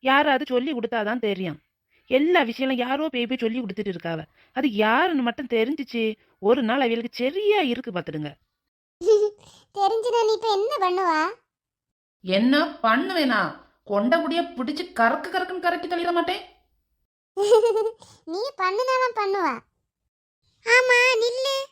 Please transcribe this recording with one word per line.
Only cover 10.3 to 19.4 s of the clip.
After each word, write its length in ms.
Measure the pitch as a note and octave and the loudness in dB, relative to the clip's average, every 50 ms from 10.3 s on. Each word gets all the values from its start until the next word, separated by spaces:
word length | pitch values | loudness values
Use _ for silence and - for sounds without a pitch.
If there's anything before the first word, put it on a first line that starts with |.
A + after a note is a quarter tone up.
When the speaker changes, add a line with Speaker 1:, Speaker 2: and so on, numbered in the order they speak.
| A4 | 0
Speaker 2:
இப்ப 140 | - - A4+ G#4 | 0 0 0 0
என்ன 200 | G4 G4+ A#4 D5 C#5 | 0 0 -2 -2 0
பண்ணுவா? 420 | F#4+ F#4 F4+ F#4 F#4+ F4 D#4+ D#4 D#4 F4+ A4+ _ _ _ _ _ _ _ _ _ _ _ _ _ _ _ _ _ - | 0 0 0 0 0 0 0 0 0 -2 -4 _ _ _ _ _ _ _ _ _ _ _ _ _ _ _ _ _ -4
Speaker 1:
என்ன 300 | F#3 F#3 G3 A3+ B3+ C4+ D4 D#4+ E4 D4+ - - | 0 0 2 4 4 4 4 2 0 -4 -2 0
பண்ணுவேனா? 600 | A3+ A3 B3 E4+ F#4+ F#4 E4+ D4+ C4 A#3 G#3 F#3 D#3 - - - _ _ _ _ | 2 2 2 0 -2 -2 -2 0 0 0 0 0 -2 -4 -10 -20 _ _ _ _
கொண்டகுடிய 540 | - G3+ G3+ G#3 B3 C#4+ E4+ D#4 D4+ D#4+ E4+ - E4+ - | -4 -2 0 2 2 2 2 2 0 -2 -2 -2 -4 -6
பிடிச்சு 320 | - B3+ A3+ D4+ D4+ F#4 - - | -8 -6 -6 -6 -6 -8 -10 0
கறக்கு 360 | - A#3 A#3 C4+ D4+ - F#4+ | 2 2 2 2 0 -6 -6
கறக்குன்னு 360 | F4+ F#4 F4+ F4+ F4+ F#4 E4 | -4 -4 -4 -4 -8 -4 -2
கறக்கி 220 | F4 F4 E4+ F4 E4+ | -2 -2 -2 -4 -6
தள்ளிட 240 | F4+ E4+ E4+ F4 F4 | -4 -4 -2 0 0
மாட்டேன். 300 | F4 E4+ F4+ F#4 G4+ - - _ _ _ _ _ _ _ _ _ _ _ _ _ _ _ _ _ | 0 0 -2 -4 -6 -8 -16 _ _ _ _ _ _ _ _ _ _ _ _ _ _ _ _ _
Speaker 2:
<laughs> 600 | F#4+ G4+ G#4 A#4+ A4 A4 A#4 G#4 A4 G#4+ A4 A4 _ - - - _ _ | -2 4 6 6 6 6 4 0 0 -2 -4 -6 _ -20 -20 -20 _ _
நீ 140 | - E4 F#4 A4+ C#5 C#5 | -10 -8 -6 -6 -8 -6
பண்ணுனாதான் 640 | - F#4+ F#4 F#4+ G#4 B4+ B4+ C5 B4+ B4+ B4 A#4+ A4+ | -4 -4 -2 0 -2 0 0 0 0 0 0 -2 -2
பண்ணுவா. 340 | G#4 G4 G4 G4+ | -2 -2 -2 0